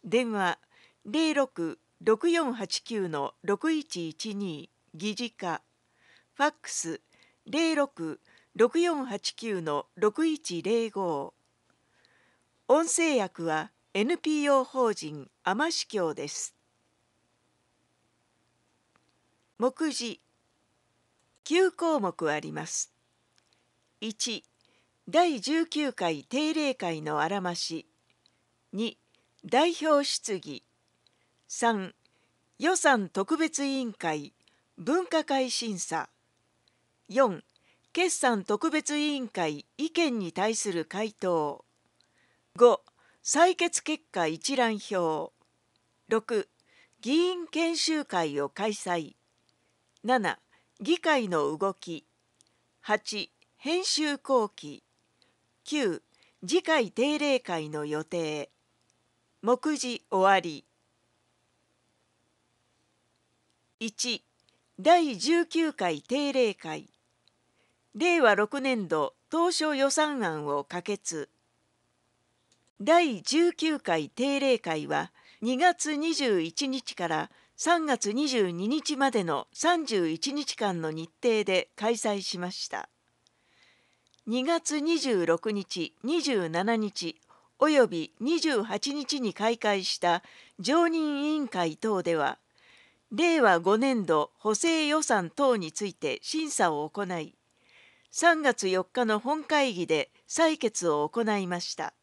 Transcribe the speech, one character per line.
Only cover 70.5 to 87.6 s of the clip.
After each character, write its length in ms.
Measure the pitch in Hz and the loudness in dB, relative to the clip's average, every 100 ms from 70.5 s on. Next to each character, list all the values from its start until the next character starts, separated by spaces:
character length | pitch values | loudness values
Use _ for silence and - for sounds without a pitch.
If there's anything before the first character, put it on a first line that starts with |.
| 143 | -2
可 140 | 139 180 | -4 -8
決。 500 | 175 202 - 165 143 _ _ _ _ _ _ _ _ _ _ _ _ _ _ _ | -6 -8 -6 -8 -8 _ _ _ _ _ _ _ _ _ _ _ _ _ _ _
第 400 | 202 330 339 208 | 4 4 4 0
十 300 | - 294 349 | -2 2 2
九 260 | - 320 302 | 2 -2 -2
回 300 | - 165 147 | 0 -2 -2
定 320 | - 269 277 | -2 0 2
例 180 | 269 240 | 2 2
会 300 | - 156 143 | 0 -4 -2
は 240 | 147 180 _ - - | -4 -4 _ -20 -8
二 160 | 226 254 | -4 2
月 400 | 359 349 294 294 | 2 2 -4 -2
二 160 | 320 | -2
十 280 | 320 269 196 | 0 2 0
一 280 | 165 - 277 | 0 -4 -4
日 260 | 262 - - | -4 -8 -6
か 140 | 175 | -4
ら 200 | 156 151 _ _ - | -2 -4 _ _ -6
三 280 | 311 339 311 | 0 0 2
月 280 | 247 202 | 0 0
二 160 | 220 294 | -2 0
十 220 | 254 190 | 2 0
二 180 | 170 202 | 0 -2
日 260 | 302 - 285 | -2 -2 0
ま 160 | 277 | 2
で 140 | 247 175 | 2 0
の 240 | 143 - | -2 -4
三 340 | - 311 349 294 | -2 0 0 0
十 220 | 214 165 | 0 0
一 260 | 160 269 | -2 -4
日 220 | 285 285 - | -4 -6 -2
間 240 | 208 175 | -2 -2
の 100 | 160 | -4
日 180 | 156 165 _ | -6 -10 _
程 220 | 247 220 | 0 2
で 240 | 202 185 - - | 2 0 0 -4
開 200 | 208 233 | -2 0
催 260 | 226 202 | 0 -2
し 180 | 185 175 | -4 -6
ま 120 | 180 | -8
し 180 | - - | -8 -8
た。 180 | 104 - _ _ _ _ _ _ _ _ _ _ _ _ _ - | -8 -12 _ _ _ _ _ _ _ _ _ _ _ _ _ -4
二 200 | 240 262 | -2 0
月 340 | 339 - 302 | -2 -2 -4
二 180 | 294 339 | 0 0
十 280 | 269 208 165 | 2 0 2
六 260 | 165 220 | 2 0
日、 420 | 208 190 - 165 _ | -4 -6 -6 -8 _
二 180 | 233 339 | -4 -2
十 260 | 285 233 170 | 0 0 0
七 300 | 165 196 226 | 0 0 0
日、 420 | 214 - - - _ _ _ | -2 -4 -8 -10 _ _ _
お 100 | _ | _